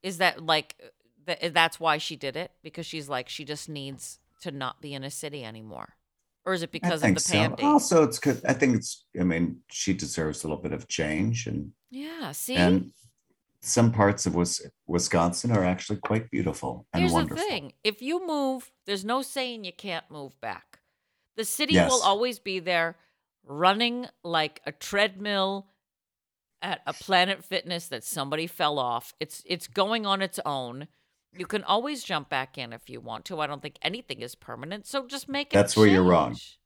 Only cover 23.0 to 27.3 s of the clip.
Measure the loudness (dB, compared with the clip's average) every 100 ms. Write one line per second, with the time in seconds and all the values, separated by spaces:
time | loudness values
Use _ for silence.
23 | _ _ _ _ _ 2 4 4 0 -2
24 | -10 _ -2 0 0 -4 -12 -10 -4 0
25 | 0 0 -4 0 0 -2 -10 _ _ _
26 | _ _ _ _ _ _ -6 -4 -6 -8
27 | 2 4 4